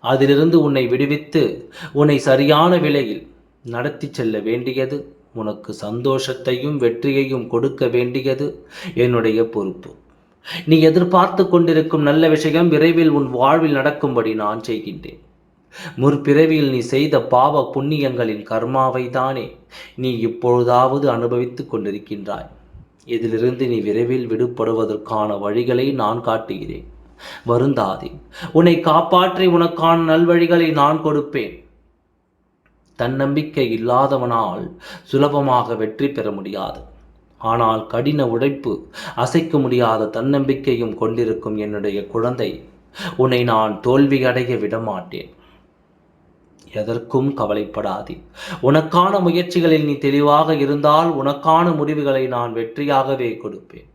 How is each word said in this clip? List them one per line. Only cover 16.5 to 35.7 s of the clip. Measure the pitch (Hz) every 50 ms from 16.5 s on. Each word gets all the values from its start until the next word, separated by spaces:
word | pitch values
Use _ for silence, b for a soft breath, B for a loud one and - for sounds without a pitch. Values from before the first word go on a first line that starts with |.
| 160 156 147 135
நீ | 131 123 113
செய்த | 117 131 135 147 156 143 135 113
பாவ | - - 123 127 151 147 143 131 -
புண்ணியங்களின் | - 139 139 143 156 147 139 131 123 120 120 110 107 104 101
கர்மாவை | - 113 113 117 120 131 135 131 131 127 127 127 120
தானே | 127 135 127 135 135 131 107 - - - _ B B B B B B
நீ | B 127 131 123 113
இப்பொழுதாவது | 110 113 113 - - 123 120 123 120 120 120 123 131 131 135 139 139 139
அனுபவித்துக் | 120 117 117 120 123 120 127 123 123 - 139 -
கொண்டிருக்கின்றாய். | - 110 98 104 98 104 - - 107 101 98 101 98 - - - - - _ _ _ - - _ _ _ _ -
இதிலிருந்து | 120 113 113 113 113 110 117 123 123 123 135 123
நீ | 120 110
விரைவில் | 104 104 98 113 120 120 127 131 120 110
விடுபடுவதற்கான | 110 110 123 120 - - 113 110 117 113 110 107 104 104 - - 113 107 104 107 101 98
வழிகளை | 101 104 104 117 120 120 123 120 131 139 139
நான் | 127 110 104 113 120
காட்டுகிறேன். | 120 117 110 110 - - 98 87 - 82 82 - - - - - - - - B B B B B B
வருந்தாதே, | 120 117 120 127 139 139 - 107 95 95 - - - - - - - B B B B
உன்னை | B 156 170 175 165 160
காப்பாற்றி | - 165 151 160 165 - 185 180 180 185 180 - 190 180
உனக்கான | 170 165 170 - - - 160 165 165 165 165
நல்வழிகளை | 160 160 160 170 170 175 170 170 165 175 170 170 160
நான் | 156 151 143 147 156 156
கொடுப்பேன். | 156 156 151 147 143 143 - 139 110 95 - - - _ _ _ _ _ _ _ _ _ _ _ _ _ _ _ _ _ _ _ _ _ _ _ _ _ _ -
தன்னம்பிக்கை | 117 120 131 135 139 139 143 151 151 151 - 151 131 117
இல்லாதவனால் | 113 110 113 120 123 127 139 135 139 131 123 120 117 113 110 98 90 101 - - - B B B B B B
சுலபமாக | - - 139 143 147 143 143 139 135 127 123 113 117